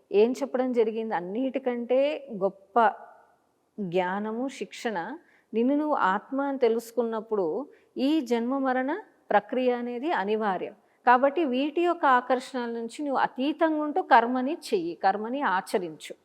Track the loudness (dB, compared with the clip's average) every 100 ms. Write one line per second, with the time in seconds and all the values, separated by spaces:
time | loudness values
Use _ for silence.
0 | 0 4 4 2 -4 -2 0 0 0 -2
1 | -4 -4 -4 -4 -4 -2 -4 -4 0 2
2 | 2 -2 -8 -4 -2 -4 _ 4 4 2
3 | -8 -20 _ _ _ _ _ -10 -4 -2
4 | 0 -2 -4 -4 -6 -8 -12 -8 -6 -4
5 | -6 -10 -18 _ _ 0 2 2 0 2
6 | 2 0 -2 -4 -4 2 2 2 -2 -4
7 | -2 -4 -2 -2 0 -2 -8 -14 _ -2
8 | 0 2 2 0 0 0 0 0 0 -4
9 | -8 _ 0 2 2 0 0 0 -4 -6
10 | -4 -2 0 -2 0 -2 -6 -12 _ _
11 | 4 6 4 2 0 0 0 0 0 2
12 | 4 4 4 0 -2 -6 -6 -6 -8 -6
13 | -4 0 0 0 -2 0 0 0 -2 -2
14 | 4 6 6 0 -2 -6 -4 -4 -2 -2
15 | 0 0 -2 -4 0 -2 -2 -4 -4 -10
16 | -16 -18